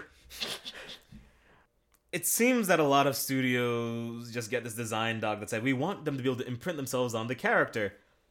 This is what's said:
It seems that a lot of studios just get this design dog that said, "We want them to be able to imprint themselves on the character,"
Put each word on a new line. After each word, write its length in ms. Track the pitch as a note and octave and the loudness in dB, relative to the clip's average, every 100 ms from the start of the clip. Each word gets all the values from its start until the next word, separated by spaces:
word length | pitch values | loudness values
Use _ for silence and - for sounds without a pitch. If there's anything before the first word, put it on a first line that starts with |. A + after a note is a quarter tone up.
| - _ - - - - - - - - _ - - _ _ _ _ _ _ _ - | -6 _ -18 -10 -8 -8 -12 -14 -16 -18 _ -20 -20 _ _ _ _ _ _ _ -8
It 140 | F3+ - | -4 0
seems 420 | - A#3+ B3 F#3 | 4 4 4 4
that 100 | E3 | 4
a 40 | |
lot 220 | D3 C#3 C#3 | 6 6 6
of 100 | - | 2
studios 1160 | - C3 B2+ B2 A#2+ A#2 A#2 A#2 A#2 A#2 A#2+ | 0 2 2 2 2 0 -2 -4 -6 -8 -8
just 180 | A#2 G#2+ | -8 -4
get 120 | B2 | -4
this 100 | A#2 | -4
design 460 | G#2+ A2+ A2 A2+ A2+ | -6 -4 0 0 0
dog 200 | G#2+ G#2 | -2 -2
that 100 | G#2 | -2
said, 120 | A2+ | -2
"We 100 | B2+ | 0
want 320 | B2+ D#3+ G3+ | 0 0 -2
them 120 | D3+ C#3 | -4 -2
to 60 | |
be 60 | B2+ | -2
able 120 | B2 | -2
to 40 | B2+ | -4
imprint 280 | B2 F3+ D#3 | -6 -6 -6
themselves 380 | C3 B2+ B2 | -4 -2 0
on 120 | A2 A#2 | -2 -4
the 80 | |
character," 600 | B2+ G#3 G3+ D3 A#2 G2+ - _ _ _ | -2 2 2 2 0 -4 -4 _ _ _